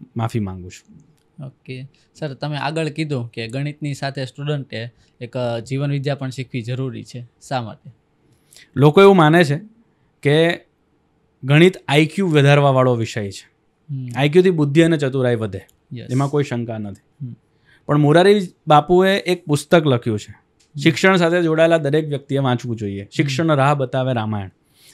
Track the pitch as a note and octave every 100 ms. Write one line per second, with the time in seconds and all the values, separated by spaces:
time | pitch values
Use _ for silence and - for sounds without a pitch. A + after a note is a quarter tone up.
0 | - A#2 A2+ A#2 G2 F#2 F2+ - _ -
1 | _ _ _ - C#3 - - B2+ C3+ _
2 | _ _ D#3 C3 D3 D3 C3+ D#3+ D#3 D3+
3 | D#3 C3+ A#2 - A2+ C3 D3 D3+ D3 C3+
4 | C#3 C3+ B2+ - C#3+ D3 B2+ A2+ A#2+ -
5 | _ _ A#2+ B2+ B2 A#2 A2 C3+ C#3+ C#3+
6 | C3+ C#3 C3 B2 B2 C3 A2+ B2+ C3 A2+
7 | A2 B2 A#2+ _ - C3 A2 - - -
8 | _ _ _ _ _ _ _ - D3 E3
9 | G3 F#3+ D3+ E3+ C3+ C#3+ - _ _ _
10 | _ _ C#3+ D3+ E3 F3+ - _ _ _
11 | _ _ _ _ C3 D3 F3+ - - C#3+
12 | D#3 - F#3+ D3+ C#3 D3 C#3 C3 B2+ A#2
13 | A2 A#2+ G2+ - - _ _ _ _ C3+
14 | B2+ A#2+ D3 E3+ F#3+ E3 C#3+ C#3+ E3 D#3+
15 | C#3 C3+ B2 A#2 A2 F#2 - _ _ A#2+
16 | A#2 B2+ C#3+ D3 C#3 A#2+ A#2 A2 G#2 G2
17 | _ _ B2 A2 _ _ _ _ - D3
18 | D3 E3 G3 G#3 F3 - D#3 D3+ - F3+
19 | F#3+ G3 - F3 - D3 - F3 D3+ A#2+
20 | A#2+ G#2 - - _ _ _ D3 D#3 -
21 | F#3+ F#3+ E3 F3+ E3 D#3+ E3 E3 C#3+ D#3
22 | D#3 C#3+ - C3+ C3 B2 B2 A2+ G#2 G2
23 | G2+ - C#3+ C3 E3 C#3+ C3+ D3 B2+ C3
24 | C3 A#2+ A2 G#2+ F#2 - _ _ _